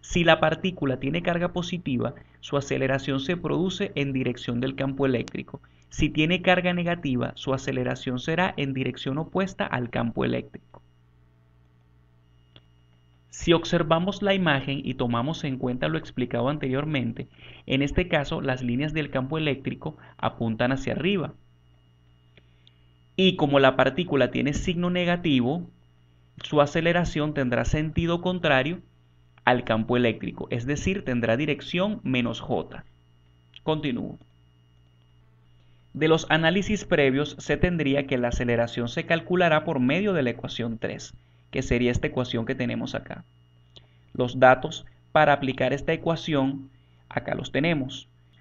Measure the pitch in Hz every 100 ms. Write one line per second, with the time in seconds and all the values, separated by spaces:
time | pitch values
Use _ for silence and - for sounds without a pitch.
0 | - 180 170 160 156 165 190 175 139 127
1 | 135 165 170 170 175 175 175 180 170 123
2 | 120 - - - - 143 139 135 131 135
3 | 135 135 135 175 147 147 185 185 202 -
4 | 139 131 127 123 - 120 131 135 135 135
5 | 139 120 - - - - _ _ _ -
6 | 151 151 156 180 180 180 180 175 170 175
7 | 151 123 123 - - 131 - 131 123 127
8 | - 127 139 160 185 - 139 131 127 123
9 | - 131 165 180 190 - 196 123 120 120
10 | 117 110 123 123 120 - _ - _ _
11 | _ _ _ _ _ _ _ _ _ _
12 | _ _ _ _ _ - _ _ _ _
13 | _ _ _ - - 165 165 170 156 160
14 | 180 196 202 196 175 139 135 139 - 123
15 | 123 117 127 165 151 131 127 123 156 160
16 | - - 123 120 123 151 139 131 151 147
17 | 117 113 127 - - - - 135 143 -
18 | 180 160 143 160 139 127 127 120 151 156
19 | 143 135 127 160 156 131 131 123 156 156
20 | - - - - 117 113 123 135 - -
21 | 156 202 139 - _ _ _ _ _ _
22 | _ _ _ - _ _ _ _ _ _
23 | _ - 190 180 151 139 135 131 131 143
24 | 175 143 123 123 123 156 - 170 175 180
25 | 175 175 170 135 120 160 175 _ _ _
26 | _ _ _ - - 151 143 170 165 170
27 | 170 156 151 147 127 120 117 151 156 151
28 | 165 175 180 180 165 135 135 185 - _
29 | _ _ _ _ - 123 - 113 110 123
30 | 123 110 - - - 120 120 147 - 196
31 | 185 123 117 117 151 143 - 170 196 -
32 | - 127 120 117 - 107 - - - -
33 | _ _ _ _ _ - - 156 147 120
34 | - - - _ _ _ _ _ _ _
35 | _ _ _ _ _ - - - _ 135
36 | 156 160 - 156 160 185 190 208 - 160
37 | 139 131 151 - - 147 180 175 139 135
38 | 135 127 120 117 123 117 117 - 120 139
39 | 165 165 165 180 175 151 151 147 123 156
40 | 208 180 127 117 127 - 113 113 - 107
41 | - - _ _ _ - 131 123 120 123
42 | 156 - 123 120 117 131 120 113 120 -
43 | - - - _ _ _ _ - - _
44 | _ - 123 127 127 127 156 - - -
45 | _ 156 151 143 135 131 127 139 - 165
46 | 165 160 - 147 135 139 - - _ _
47 | _ - - - - 135 160 156 127 -
48 | - _ _ _